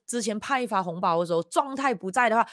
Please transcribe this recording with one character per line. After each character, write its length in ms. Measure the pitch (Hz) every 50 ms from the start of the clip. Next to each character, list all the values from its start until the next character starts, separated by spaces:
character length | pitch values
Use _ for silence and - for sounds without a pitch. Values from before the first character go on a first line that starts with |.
| _
之 160 | - 233 240
前 180 | 196 220 208 214
派 280 | - - 277 254 247
发 160 | - 220 190 175
红 180 | 175 165 180
包 180 | 196 180 165 170
的 60 | 175
时 80 | 165 170
候 80 | 170
状 340 | 170 - - - 285 269 269
态 200 | 262 277 269 233
不 160 | 175 185 190
在 180 | 185 262 247 226
的 60 | 220
话， 120 | 233 220 -